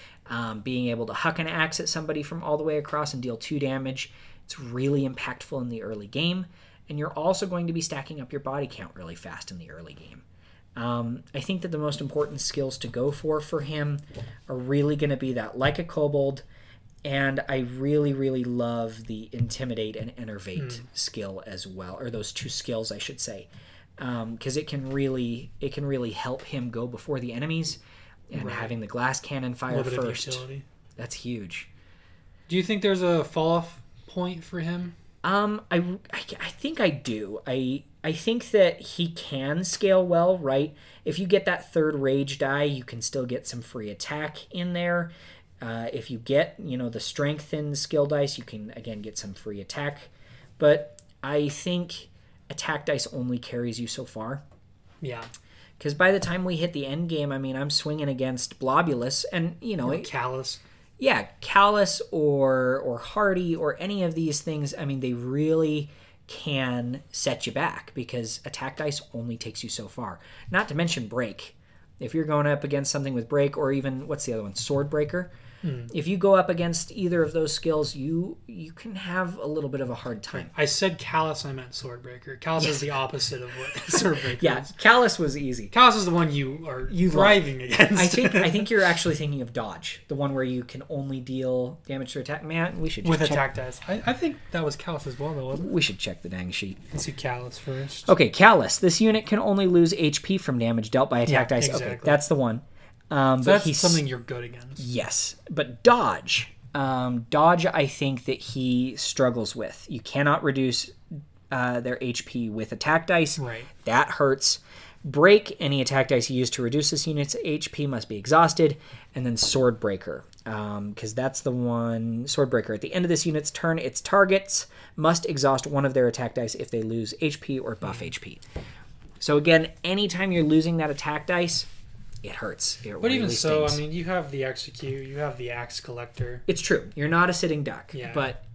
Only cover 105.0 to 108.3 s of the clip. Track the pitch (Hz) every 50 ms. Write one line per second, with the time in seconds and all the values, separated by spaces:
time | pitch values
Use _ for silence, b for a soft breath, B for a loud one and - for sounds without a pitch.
105 | - - - - - - - - - - - 143 147 123 120 - - - 240 247
106 | 196 120 92 82 - - - - - - - - - - - 143 139 135 131 127
107 | 127 127 123 120 117 - - 147 151 165 180 170 165 185 - 160 143 135 - -
108 | 143 135 135 123 - -